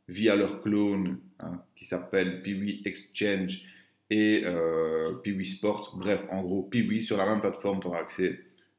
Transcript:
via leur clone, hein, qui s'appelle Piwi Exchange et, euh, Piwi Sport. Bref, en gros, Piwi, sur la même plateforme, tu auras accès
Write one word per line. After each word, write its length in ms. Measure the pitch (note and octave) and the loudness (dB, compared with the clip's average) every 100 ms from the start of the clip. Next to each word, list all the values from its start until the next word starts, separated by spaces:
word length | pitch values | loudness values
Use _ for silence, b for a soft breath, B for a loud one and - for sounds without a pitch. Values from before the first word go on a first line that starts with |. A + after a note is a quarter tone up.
| - | -12
via 280 | F#2 G#2+ G2+ | 2 4 6
leur 260 | F#2+ - | 4 0
clone, 580 | G#2+ G#2 G2+ G2 F2+ F#2 - - | 0 2 4 2 0 -4 -10 -12
hein, 200 | E2+ F2 - - | -10 -10 -12 -18
qui 100 | - | -8
s'appelle 560 | F2 - F#2+ F#2 F#2 | -6 0 0 0 -2
Piwi 400 | G2+ G2 G2+ - G2+ | -4 -4 -2 -4 -6
Exchange 800 | F#2 - - G#2 G2 F#2 F#2 B B B B - | -8 -10 -2 0 0 -2 -6 B B B B 0
et, 340 | G#2+ G#2+ G#2+ F2 | 4 6 4 2
euh, 680 | E2+ E2 D#2+ D#2+ D#2+ D#2+ - | 0 2 2 2 0 -2 -4
Piwi 220 | G#2 F#2+ F#2 | -4 -4 -4
Sport. 500 | F#2+ G#2 G#2 - F#2 | -2 0 -2 -4 -6
Bref, 280 | F#2+ F#2+ - | 0 0 0
en 100 | F#2+ | -4
gros, 220 | F2+ G2 | -2 -2
Piwi, 400 | - A#2+ G2 A2 | 0 0 2 0
sur 140 | - G2+ | 0 0
la 80 | G2 | 2
même 160 | G#2+ | 2
plateforme, 400 | G#2 - G2+ G2 | 0 -2 -2 -2
tu 60 | F2+ | -2
auras 120 | E2+ | -4
accès 400 | E2 - F2+ - - b b | -4 0 0 -2 -12 b b